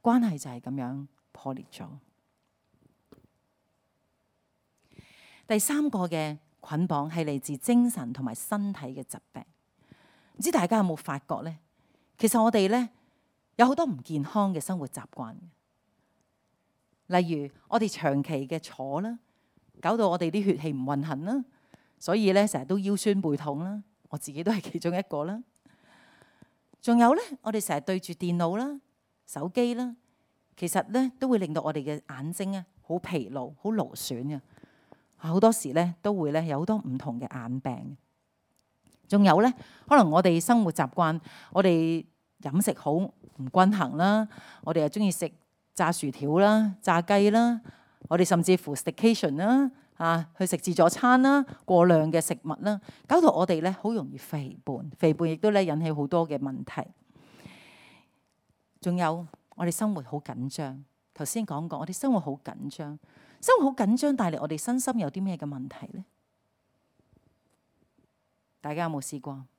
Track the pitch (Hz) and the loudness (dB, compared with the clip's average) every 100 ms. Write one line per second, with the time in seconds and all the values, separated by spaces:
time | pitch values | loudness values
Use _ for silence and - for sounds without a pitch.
0 | 233 247 226 147 143 123 127 139 123 139 | 4 4 2 -2 -8 -12 -8 -8 -6 -8
1 | 139 _ _ - 135 131 - - 101 143 | -12 _ _ -12 -10 -10 -14 -18 -18 -18
2 | _ _ _ _ _ _ _ _ _ _ | _ _ _ _ _ _ _ _ _ _
3 | _ _ _ _ _ _ _ _ _ _ | _ _ _ _ _ _ _ _ _ _
4 | _ _ _ _ _ _ _ _ _ - | _ _ _ _ _ _ _ _ _ -20
5 | _ _ - - _ 214 - 294 302 214 | _ _ -20 -20 _ 0 2 0 0 -2
6 | 180 165 156 151 _ _ - 156 175 147 | -2 -2 -4 -8 _ _ -6 -2 0 0
7 | 151 165 151 139 - 139 - 240 240 214 | -2 -4 -4 -4 -6 -6 2 4 4 -2
8 | 123 131 175 226 - 208 202 190 131 135 | -10 -8 -8 -8 -6 -4 -4 -6 -12 -14
9 | 127 - _ - - _ _ _ _ - | -14 -18 _ -20 -20 _ _ _ _ -20
10 | _ _ _ - 214 320 175 226 185 156 | _ _ _ -6 0 0 2 2 2 -2
11 | - 139 - 151 160 160 _ _ _ _ | -8 -10 -6 -8 -8 -14 _ _ _ _
12 | _ _ 220 233 226 220 190 240 240 _ | _ _ 2 4 4 4 2 0 -2 _
13 | _ _ _ _ _ - 254 285 320 143 | _ _ _ _ _ 4 4 4 -2 -4
14 | 127 156 143 214 196 170 - 185 135 - | -6 -6 -2 0 0 -2 -6 -6 -8 -12
15 | - - 113 - 170 _ _ _ _ _ | -16 -14 -14 -14 -20 _ _ _ _ _
16 | _ _ _ _ _ _ _ _ _ _ | _ _ _ _ _ _ _ _ _ _
17 | _ 180 170 156 143 _ _ 233 208 - | _ 0 0 -4 -6 _ _ 0 0 0
18 | 160 139 139 147 135 160 - - 135 143 | 0 0 -2 -6 -6 -8 -10 -12 -6 -4
19 | 214 233 _ _ _ _ _ _ 165 220 | -6 -10 _ _ _ _ _ _ -2 2
20 | 202 175 170 196 196 151 156 139 131 143 | 2 2 0 0 0 0 -2 -4 -2 -2
21 | 156 139 175 269 247 _ _ - _ _ | -4 -6 -4 -4 -6 _ _ -20 _ _
22 | - 208 202 190 208 147 131 196 196 202 | -2 2 4 4 2 0 -2 -2 0 0
23 | 214 196 165 143 147 143 180 208 - _ | 0 0 0 -2 -4 -6 -6 -8 -12 _
24 | _ 147 - 143 175 214 - 165 170 180 | _ -12 -10 -4 -2 -2 -4 -6 -4 -4
25 | 196 151 160 214 - _ _ _ _ _ | -4 -6 -6 -8 -14 _ _ _ _ _
26 | _ _ _ _ - _ _ _ - 240 | _ _ _ _ -20 _ _ _ 2 6
27 | 233 330 480 269 220 214 - 147 147 190 | 6 4 0 -10 -6 -4 -2 -4 -2 -4
28 | - 170 175 175 170 202 269 285 _ _ | -4 -6 -2 0 0 -2 -6 -8 _ _
29 | _ _ - - 165 247 240 240 247 240 | _ _ -16 -8 -4 0 0 -2 -6 -8
30 | _ _ _ _ _ _ 175 190 - 233 | _ _ _ _ _ _ -2 -2 0 -2
31 | 262 - 262 233 175 156 151 151 139 147 | -2 -2 0 0 0 -2 -2 -4 -4 -8
32 | - 135 147 175 196 196 175 _ - 175 | -10 -10 -8 -6 -6 -6 -10 _ -8 -8
33 | - 170 104 135 127 147 202 220 139 - | -4 -6 -4 -8 -10 -8 -4 -2 -4 -8
34 | - 120 139 147 _ _ - _ _ - | -8 -6 -6 -8 _ _ -20 _ _ -20
35 | _ _ 160 175 226 226 143 147 175 170 | _ _ 0 4 6 4 0 0 0 -2
36 | 208 202 151 156 165 143 175 220 139 131 | -2 -2 0 0 -2 -2 -2 -2 -4 -6
37 | 147 120 131 131 117 131 131 120 135 139 | -6 -8 -10 -10 -8 -6 -6 -8 -12 -16
38 | _ _ _ _ _ _ _ _ _ _ | _ _ _ _ _ _ _ _ _ _
39 | _ 202 196 165 247 - - - - 285 | _ 6 6 8 4 0 -14 -20 4 6
40 | 175 160 185 170 165 240 185 156 135 - | 8 6 6 4 4 4 4 0 -2 2
41 | 165 160 - - - - 190 170 165 165 | 0 0 -8 -20 -4 2 4 4 2 -2
42 | - _ _ _ 143 160 202 - 147 160 | -6 _ _ _ -2 0 0 -2 -2 -2
43 | 196 _ - - 131 180 190 208 135 143 | -2 _ -20 -12 -2 4 4 4 -2 0
44 | 185 214 214 - - - - 160 147 208 | 2 2 -2 -10 -20 -12 -2 0 0 0
45 | 202 - 170 - _ _ _ - 170 170 | 0 0 -6 -8 _ _ _ -2 0 0
46 | 147 - 143 165 202 214 214 190 - 170 | -4 -4 0 4 4 4 2 -2 0 0
47 | 170 202 202 220 240 226 - - _ _ | 2 2 4 4 2 -2 -8 -20 _ _
48 | - 175 180 175 170 185 - 143 - - | -4 0 4 4 4 2 0 -6 -6 2
49 | 226 220 170 139 202 262 269 - _ _ | 2 4 0 0 2 2 2 -4 _ _
50 | 165 165 160 _ 185 170 - 170 170 - | 0 0 -2 _ -2 -2 -2 4 4 6
51 | 247 254 262 277 269 - - 180 180 160 | 4 6 6 4 2 -8 2 6 8 6
52 | 156 165 - 160 165 - 202 208 - - | 4 0 0 -6 -6 -4 -4 -4 -8 -20
53 | - 330 320 - 180 165 170 190 208 226 | 0 6 6 4 2 2 0 -2 -4 -4
54 | 139 139 - 151 131 - - 143 151 - | -6 -12 -8 -8 -8 -12 -8 -8 -10 0
55 | 160 151 170 160 214 202 180 151 165 147 | 2 2 0 2 2 2 2 0 -2 -2
56 | 143 175 165 139 135 131 135 - - _ | 0 0 0 -4 -6 -8 -8 -10 -10 _
57 | _ _ _ - - - - - - _ | _ _ _ -20 -20 -20 -20 -20 -20 _
58 | _ _ _ _ _ _ _ _ 180 180 | _ _ _ _ _ _ _ _ -4 0
59 | 160 170 165 - _ - 175 170 214 185 | 0 -2 -10 -20 _ -4 -4 -2 -4 -4
60 | 127 143 - 123 131 147 143 135 139 _ | -6 -10 -8 -8 -8 -6 -8 -10 -18 _
61 | _ - 147 233 214 147 165 143 160 185 | _ -10 -6 -6 -4 -6 -6 -8 -8 -4
62 | 277 220 147 139 - - 139 - 147 151 | 0 0 0 -10 -12 -12 -12 -10 -12 -14
63 | _ _ - _ - 494 277 262 202 247 | _ _ -20 _ 4 6 4 2 2 2
64 | 294 262 185 151 156 156 - 254 254 240 | 2 2 0 -2 -6 -6 -2 -2 -2 -2
65 | 151 190 190 175 147 139 135 - - - | -4 -4 -4 -4 -8 -8 -12 -14 -16 -16
66 | 190 _ _ _ _ _ _ _ _ _ | -18 _ _ _ _ _ _ _ _ _
67 | _ _ _ _ _ _ _ _ _ _ | _ _ _ _ _ _ _ _ _ _
68 | _ _ _ _ _ _ 151 151 165 147 | _ _ _ _ _ _ -8 -4 -4 -4
69 | - 143 143 139 131 | -8 -12 -12 -14 -16